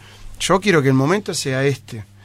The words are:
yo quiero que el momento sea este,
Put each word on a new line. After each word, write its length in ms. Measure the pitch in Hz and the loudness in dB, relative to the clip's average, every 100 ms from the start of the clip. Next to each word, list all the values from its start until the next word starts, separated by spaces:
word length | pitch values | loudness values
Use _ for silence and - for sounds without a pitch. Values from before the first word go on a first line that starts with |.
| - - - - | -10 -20 -16 -6
yo 200 | - 190 | 0 0
quiero 200 | 196 170 | 4 2
que 60 | 135 | 4
el 40 | |
momento 400 | 131 139 202 202 | 2 2 0 -2
sea 300 | 170 139 131 139 | -6 -4 -2 -2
este, 400 | 135 - 113 - - | -2 -8 -16 -16 -20